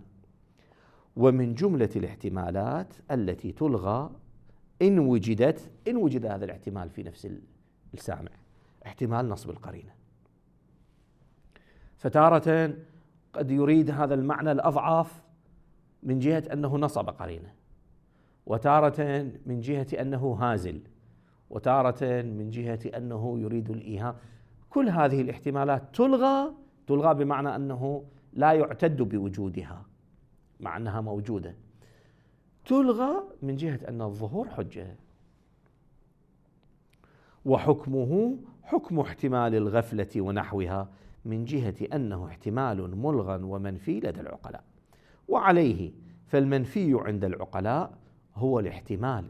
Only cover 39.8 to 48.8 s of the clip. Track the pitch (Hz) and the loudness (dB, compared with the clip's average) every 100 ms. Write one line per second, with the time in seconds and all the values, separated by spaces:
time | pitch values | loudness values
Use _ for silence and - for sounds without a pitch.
39.8 | 113 107 98 107 95 101 - 101 87 98 | 0 -2 -4 -2 -2 -2 -2 -4 -2 -4
40.8 | 98 - - - 110 110 117 147 117 101 | -6 -12 -20 -16 -8 -6 -4 -2 -2 -4
41.8 | - 147 117 95 87 82 104 117 135 98 | -6 -4 -4 -6 -10 -8 -4 -2 -2 -2
42.8 | 90 95 143 139 92 95 95 98 98 95 | -4 -4 -2 0 -2 -4 -6 -6 -6 -6
43.8 | - 196 - - - - - - - _ | -6 -4 -4 -8 -10 -12 -14 -16 -18 _
44.8 | _ _ _ _ - 254 196 175 147 98 | _ _ _ _ -2 2 6 6 6 2
45.8 | 87 - - - - 143 135 139 123 214 | -4 -10 -20 -20 0 2 4 2 0 0
46.8 | 175 127 104 104 98 85 92 95 101 139 | 2 2 2 -2 -2 -4 -6 -2 0 0
47.8 | 190 - - _ _ 104 131 123 98 87 | -2 -10 -20 _ _ -4 0 0 0 -6